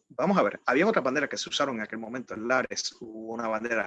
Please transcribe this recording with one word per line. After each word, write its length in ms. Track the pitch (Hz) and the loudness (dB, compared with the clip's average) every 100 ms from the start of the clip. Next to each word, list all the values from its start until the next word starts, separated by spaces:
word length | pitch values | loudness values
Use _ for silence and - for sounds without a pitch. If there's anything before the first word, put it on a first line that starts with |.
| _ | _
vamos 300 | 127 165 185 | 0 4 6
a 40 | |
ver, 180 | 104 - | 4 2
había 220 | - 131 214 | 2 4 4
otras 180 | 196 | 4
banderas 240 | 131 143 139 | 2 0 -2
que 80 | 110 | -4
se 120 | - | -4
usaron 280 | - 143 113 | -2 0 -2
en 60 | |
aquel 160 | 107 113 | -6 -8
momento 360 | 110 127 113 | -8 -10 -8
en 140 | 107 117 | -6 0
Lares. 480 | 127 117 101 - - | 0 0 -6 -6 -10
Hubo 340 | 117 110 113 | -14 -12 -8
una 140 | 113 113 | -6 -2
bandera 380 | 110 120 110 | -2 0 -2